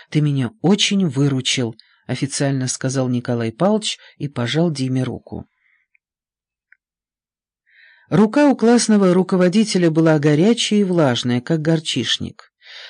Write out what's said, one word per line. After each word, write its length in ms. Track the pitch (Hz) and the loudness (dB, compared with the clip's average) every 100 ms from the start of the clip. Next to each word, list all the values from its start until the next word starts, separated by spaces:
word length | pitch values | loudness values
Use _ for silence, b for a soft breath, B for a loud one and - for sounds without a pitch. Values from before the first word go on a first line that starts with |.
| B | B
Ты 100 | 156 | -2
меня 320 | 151 139 123 - | 0 -2 -4 -2
очень 460 | 147 202 - 196 185 | 0 0 0 0 -2
выручил», — 680 | 123 143 131 127 - 117 - b b b | 0 0 0 -4 -4 -4 -8 b b b
официально 640 | 123 135 - 139 139 127 | -6 -6 -4 -2 -2 -4
сказал 400 | - 135 135 127 | -6 -4 -2 -2
Николай 460 | 123 120 120 113 | -2 -2 -4 -4
Павлович 440 | - 185 214 214 - B B | -2 0 0 -4 -10 B B
и 100 | 143 | -10
пожал 440 | 135 120 139 175 | -6 -4 -2 -2
Диме 320 | 139 131 127 | -2 -4 -2
руку. 440 | 127 104 - 85 - _ _ _ _ _ _ _ _ _ _ _ _ _ _ _ _ _ _ _ _ _ _ b b b b | -4 -8 -12 -16 -16 _ _ _ _ _ _ _ _ _ _ _ _ _ _ _ _ _ _ _ _ _ _ b b b b
Рука 400 | - 214 247 294 | 2 2 4 4
у 80 | 262 | 4
классного 560 | 220 240 214 208 190 | 4 4 4 2 4
руководителя 760 | 180 180 190 180 196 214 185 170 | 2 2 2 2 2 0 2 0
была 300 | 156 165 156 | 2 2 4
горячая 640 | 151 147 196 233 - 208 | 2 2 2 2 0 0
и 20 | |
влажная, 560 | 196 175 143 117 123 123 | 0 2 2 0 -2 -2
как 220 | 123 160 | -2 -2
горчишник. 880 | 151 160 165 151 110 - 95 - - _ B B | 0 -2 -2 -6 -4 -6 -8 -14 -20 _ B B